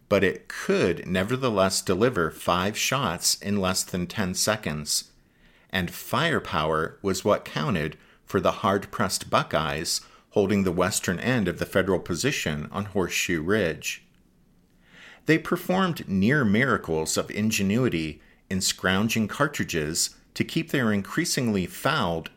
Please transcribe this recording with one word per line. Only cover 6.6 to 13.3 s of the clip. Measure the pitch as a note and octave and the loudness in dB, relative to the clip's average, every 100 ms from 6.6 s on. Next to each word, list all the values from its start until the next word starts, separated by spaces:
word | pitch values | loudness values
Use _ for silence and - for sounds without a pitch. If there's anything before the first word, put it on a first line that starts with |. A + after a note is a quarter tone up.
| D#2 D#2+ E2 - | 0 0 -2 -4
was | G2 F#2+ | -4 0
what | G#2 F#2+ | 2 0
counted | - D3 D3+ F2+ D#2 - - _ | 0 -4 -2 0 -2 -6 -20 _
for | - G2 | -4 0
the | E2+ - | 0 2
hard-pressed | G2+ G2+ - - G2 - - | 0 0 -2 -4 -2 -4 0
Buckeyes | A#2 D#3 D#2+ D2+ D2 C#2+ - - - _ | 0 0 -2 0 -2 -4 -4 -6 -20 _
holding | G#2+ F#2+ G2+ | 0 4 4
the | F#2+ | 2
western | F2 F#2 - - F2 | 2 0 0 -2 -2
end | B2 B2+ F2+ | 0 0 0
of | D#2+ | -2
the | - | -2
Federal | G2 F#2+ F2 | 0 2 0
position | - E2 C3 - F2 D2+ - | -2 -2 -2 -2 -4 -4 -6
on | F#2 G2 | -6 -4
Horseshoe | G2+ F2 - - | -2 0 -2 -2